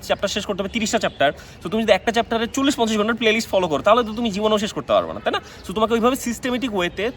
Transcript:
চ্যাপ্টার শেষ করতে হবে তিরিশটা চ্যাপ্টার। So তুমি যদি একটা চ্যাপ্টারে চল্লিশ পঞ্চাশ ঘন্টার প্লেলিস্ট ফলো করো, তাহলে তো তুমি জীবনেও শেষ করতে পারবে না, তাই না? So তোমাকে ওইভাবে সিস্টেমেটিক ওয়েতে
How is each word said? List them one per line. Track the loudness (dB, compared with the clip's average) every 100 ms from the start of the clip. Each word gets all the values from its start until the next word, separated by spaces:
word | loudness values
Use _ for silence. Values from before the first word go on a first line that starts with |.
চ্যাপ্টার | -4 -2 -2
শেষ | -4 -4
করতে | -4
হবে | -4
তিরিশটা | -4 -2 0
চ্যাপ্টার। | -2 0 0 0 -8 -14
So | -6
তুমি | 0
যদি | 2
একটা | 2 2
চ্যাপ্টারে | 0 0 -2 -2
চল্লিশ | 0 0 2
পঞ্চাশ | 2 2
ঘন্টার | 0 2
প্লেলিস্ট | 2 2 0
ফলো | 0 2
করো, | 2
তাহলে | 4 4
তো | 4
তুমি | -2 -2
জীবনেও | 0 2 2
শেষ | 0
করতে | -4 2
পারবে | 2 2
না, | -2
তাই | -4
না? | -4 -6 -14 -8
So |
তোমাকে | 0 2
ওইভাবে | 4 2 0
সিস্টেমেটিক | -4 -6 -4 -4 -2
ওয়েতে | -2 -2 -2 -6